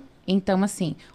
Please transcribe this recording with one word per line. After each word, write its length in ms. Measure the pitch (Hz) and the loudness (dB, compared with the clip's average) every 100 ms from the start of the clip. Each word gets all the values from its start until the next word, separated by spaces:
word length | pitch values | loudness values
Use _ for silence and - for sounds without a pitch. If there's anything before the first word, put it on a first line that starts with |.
| - - - | 0 -12 -2
Então, 380 | 190 190 190 | 0 2 2
assim, 320 | 202 - 180 - - | 2 0 -4 -6 -12